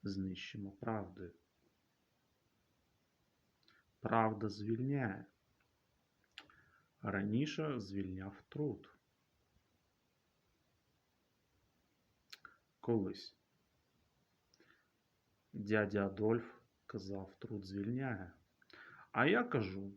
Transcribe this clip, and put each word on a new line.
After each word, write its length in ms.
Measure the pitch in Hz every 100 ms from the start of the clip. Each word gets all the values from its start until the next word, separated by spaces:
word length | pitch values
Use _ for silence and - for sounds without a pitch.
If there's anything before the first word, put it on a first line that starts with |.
Знищимо 680 | 101 95 95 90 - 117 98
правдою. 600 | - - 110 95 92 87 - _ _ _ _ _ _ _ _ _ _ _ _ _ _ _ _ _ _ _ _ _ _ _ - _ _
Правда 480 | 107 113 110 104 107
звільняє. 760 | 104 107 113 131 143 120 98 - _ _ _ _ _ _ _ _ _ _ - - - - - _ _
Раніше 760 | 104 98 101 110 151 - 156 127
звільняв 640 | 95 98 95 92 98 - -
труд. 420 | 147 147 98 - - _ _ _ _ _ _ _ _ _ _ _ _ _ _ _ _ _ _ _ _ _ _ _ _ _ _ _ _ _ _ _ _ _ - - _ _ _
Колись. 560 | - 113 95 98 - _ _ _ _ _ _ _ _ _ _ _ _ _ _ - _ _ _ _ _ _ _
Дядя 540 | - 101 107 101 104 98
Адольф 480 | 98 107 113 - - _ _ _
казав: 480 | 110 95 98 92 -
"Труд 260 | 113 107
звільняє". 680 | 95 98 104 123 135 104 90 - _ _ _ - - - -
А 140 | - 135
я 180 | 220
кажу: 480 | 247 135 104 95 98